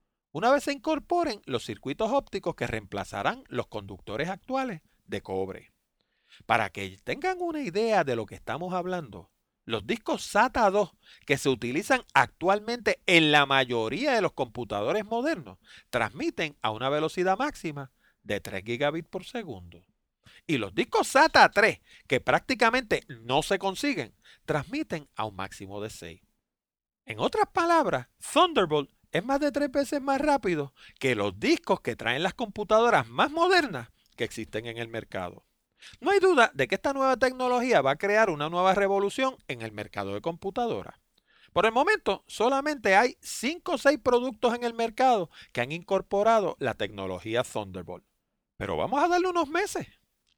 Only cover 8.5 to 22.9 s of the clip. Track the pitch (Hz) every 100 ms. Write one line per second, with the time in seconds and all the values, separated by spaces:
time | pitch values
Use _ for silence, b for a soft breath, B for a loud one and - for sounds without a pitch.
8.5 | 123 180 180 175 180 135 95 82 _ _
9.5 | _ - 113 98 233 - 269 - 202 247
10.5 | 269 214 196 196 _ b b b 135 143
11.5 | 127 120 135 214 262 - 139 120 - 175
12.5 | 202 214 240 220 190 - 175 156 147 139
13.5 | 135 131 120 110 151 285 240 175 - 127
14.5 | 117 117 101 110 196 214 233 277 196 113
15.5 | 127 B B B 123 110 127 330 - 160
16.5 | - 110 110 131 147 156 180 180 190 285
17.5 | - 170 143 135 _ _ _ 101 104 -
18.5 | 101 104 120 147 160 165 185 185 240 190
19.5 | 101 87 85 _ _ _ _ - b b
20.5 | 139 101 107 247 453 - 269 311 277 233
21.5 | - 208 123 b b b 127 - 151 -
22.5 | 254 233 247 233